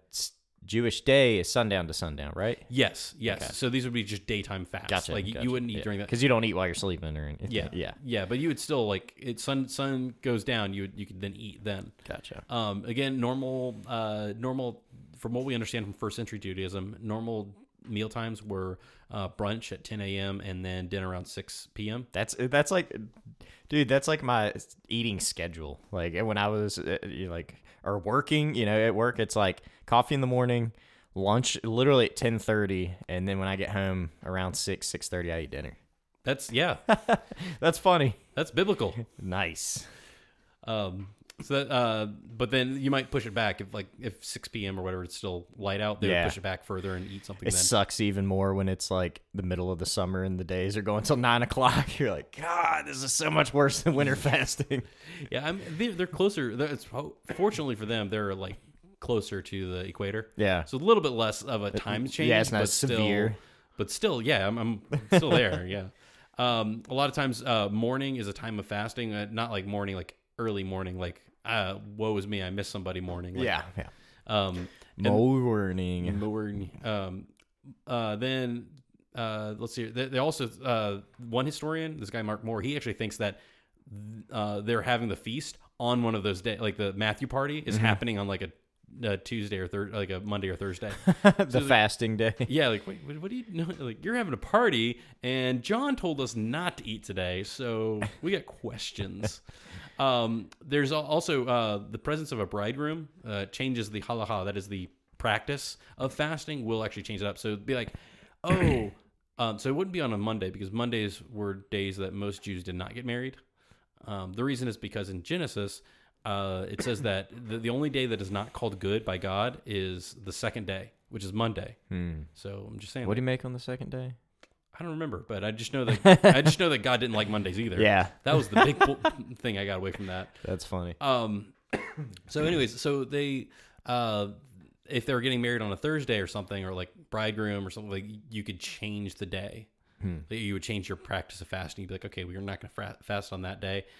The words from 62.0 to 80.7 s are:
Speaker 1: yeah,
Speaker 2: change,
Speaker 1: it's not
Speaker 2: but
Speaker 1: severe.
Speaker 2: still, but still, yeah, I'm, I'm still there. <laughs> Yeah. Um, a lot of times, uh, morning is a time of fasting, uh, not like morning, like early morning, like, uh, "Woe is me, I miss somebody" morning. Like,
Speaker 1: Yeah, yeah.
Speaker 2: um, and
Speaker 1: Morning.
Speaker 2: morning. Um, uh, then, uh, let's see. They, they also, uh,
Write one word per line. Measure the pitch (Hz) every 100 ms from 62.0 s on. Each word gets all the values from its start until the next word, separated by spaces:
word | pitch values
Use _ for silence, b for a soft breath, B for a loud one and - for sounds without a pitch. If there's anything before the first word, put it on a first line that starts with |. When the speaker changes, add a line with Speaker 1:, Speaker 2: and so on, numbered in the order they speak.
| 123
Speaker 1:
yeah, |
Speaker 2:
change, | - 143
Speaker 1:
it's | 113 110
not | 110
Speaker 2:
but | 104
Speaker 1:
severe. | - 135 117 107 104 107
Speaker 2:
still, | 104 b b b -
but | 101
still, | - 214 135
yeah, | 117 131 98
I'm, | 117
I'm | 113 110 - 143 -
still | 185 160
there. | 165 110 87 90
<laughs> |
Yeah. | 101 95 - b b b -
Um, | 123 117 107 113 -
a |
lot | 127 139
of | -
times, | 135 117
uh, | 135 113 101
morning | 107 117 131 139 131
is | 101
a |
time | 95 113 107
of | 98
fasting, | 104 110 - 117
uh, | 104 104
not | 110 117
like | 104 95
morning, | 101 98
like | 95 85 - _ -
early | 113 101
morning, | 95 95 92 90
like, | 90 - _ _
uh, | - 113 95 98 104 104
"Woe | 110 107
is | 98
me, | 104
I | 92
miss | 98 98
somebody" | 104 92 90
morning. | 90 87 90 101
Like, |
Speaker 1:
Yeah, | 123 80 - -
yeah. | - b b b -
Speaker 2:
um, | 107 95 90 90 B B -
and | 110
Speaker 1:
Morning. | 110 123 131 123 110 98 92 90 90 87 101
Speaker 2:
morning. | 107 107 107 101 92 -
Um, | 117 104 95 92 - _ _ _ 135 - -
uh, | 120 113 107
then, | 127 131 123 120 120 - _ _ _
uh, | 127 113 107 107 107
let's | 117
see. | -
They, | 110 117 131
they | 131
also, | 147 156 123 101
uh, | 131